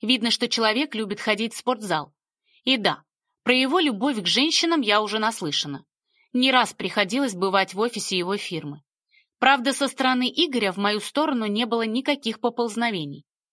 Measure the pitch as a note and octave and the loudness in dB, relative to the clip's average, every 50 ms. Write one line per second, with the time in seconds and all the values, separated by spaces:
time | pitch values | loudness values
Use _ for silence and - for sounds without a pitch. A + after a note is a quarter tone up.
0 | - G#3+ C4 A3 A3 A#3 G#3+ - A#3+ A#3+ - A#3 A3+ G#3+ G#3+ B3+ D4+ C#4+ - G#3+ | 0 0 0 2 2 -2 0 0 -2 -2 0 0 2 2 2 0 -2 -2 -4 -6
1 | A3 F#3+ G3+ - - A3 G#3 G#3 A3+ A3 - - - B3 B3+ A3+ A3 F3+ E3 D3+ | -6 -6 -6 -4 -2 -2 0 0 -2 -4 -6 -4 -4 -2 -2 -2 -2 -4 -4 -4
2 | D3 - _ _ _ _ _ _ _ _ _ _ _ B3+ C4 A3+ G3 E3+ - - | -4 -8 _ _ _ _ _ _ _ _ _ _ _ 0 0 2 2 0 0 -2
3 | _ _ _ _ _ _ _ _ _ A#3 B3+ B3+ C4 C4 D4+ F#4+ D#4+ C#4+ G#3+ F#3 | _ _ _ _ _ _ _ _ _ 2 4 4 4 4 2 2 2 2 0 0
4 | A#3 D4 C4 G#3+ F3 F3 - A#3+ C#4+ E4 D#4 - E4+ E4 E4+ D4+ A#3 G#3 G#3 G#3 | -2 -2 -2 -2 -2 0 0 2 2 2 2 0 2 2 2 2 2 2 2 2
5 | G#3+ G3+ G#3 A3 G#3+ A3+ A3+ - F#3 D3+ C#3+ - - D3 C#3+ - - _ _ _ | 2 0 -2 0 0 -2 -2 -2 -4 -4 -4 -4 -6 -6 -10 -12 -14 _ _ _
6 | _ _ _ _ _ _ - B3 B3+ C4+ C4 B3+ A3 - - - - F#3 - G#3+ | _ _ _ _ _ _ 0 2 4 6 6 4 4 2 -2 -6 -8 -2 0 0
7 | G3+ F3 G#3+ C#4 C#4+ A#3+ G3 F3 F#3+ G3 F#3 G3 F#3+ F#3+ F#3 G3 A3+ A#3+ A#3 G#3 | 0 0 0 0 0 -2 0 -2 0 2 2 2 2 0 -2 -2 -2 -2 -2 -6
8 | - - G3 F3+ F3 F3+ G3+ G3 - - F3 D#3 D#3 D3 D3 D3 _ _ _ _ | -6 -4 -2 -2 -2 -2 -4 -4 -6 -6 -8 -6 -8 -8 -12 -14 _ _ _ _
9 | _ _ _ _ _ _ _ _ B3 C4 C#4 C4 A#3 C#4 C4 - C#4+ B3+ - - | _ _ _ _ _ _ _ _ 4 4 4 4 2 -2 0 0 -2 -2 0 0
10 | C4 B3+ B3+ B3 B3+ B3 - C#4+ F4 D#4+ B3+ A#3 G#3 F#3+ F3+ G3 G3+ G#3 G#3 G#3 | 2 2 2 2 0 0 0 0 0 0 0 0 0 0 0 0 0 0 0 0
11 | G3+ - - C#4+ D#4 D#4 C4+ A#3 A3 G#3 G3+ A3 B3 A3 A#3 A#3 A3+ A3 G#3+ C4 | -4 -2 0 0 0 2 0 0 -2 -2 0 -2 0 0 0 0 0 0 -2 -2
12 | C4 D4 C#4+ C#4+ - A#3 G#3+ - - A#3+ A#3 A#3+ A#3+ A3+ G3+ A3+ A#3+ A#3 G#3 E3+ | 0 -2 -2 -2 -2 -6 -4 -2 -2 -2 -2 -2 -4 -4 -2 -2 -2 -2 -2 -4
13 | D3+ C#3+ C#3+ C#3+ - _ _ _ _ _ | -6 -8 -10 -14 -18 _ _ _ _ _